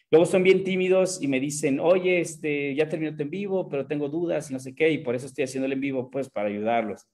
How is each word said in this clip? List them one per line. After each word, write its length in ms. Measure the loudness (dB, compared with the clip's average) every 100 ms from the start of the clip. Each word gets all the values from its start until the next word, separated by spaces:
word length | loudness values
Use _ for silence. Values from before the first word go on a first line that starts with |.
| _
Luego 160 | 6 6
son 180 | 6
bien 220 | 6 6 4
tímidos 560 | 0 2 4 2 0
y 80 | -2
me 100 | -2
dicen, 400 | -2 -2 -2 2
"Oye, 400 | 4 4 4 0
este, 560 | 0 -4 -4 -2 -2 0
ya 140 | -2
terminó 260 | -2 -6 -6
tu 80 |
en 60 | -6
vivo, 400 | -6 -4 -4 -2
pero 180 | -6 -4
tengo 220 | -4 -4
dudas 400 | -4 -2 -4 -6
y 40 |
no 60 | -10
sé 160 | -10 0
qué, 140 | 0
y 80 | 2
por 180 | -2 -4
eso 100 | -6
estoy 200 | -6 -4
haciendo 220 | -4 -4
el 40 |
en 80 | -2
vivo, 300 | -4 -4 -4
pues, 200 | -6 -6
para 200 | -4 -4
ayudarlos. 580 | -2 0 0 -2 -6 _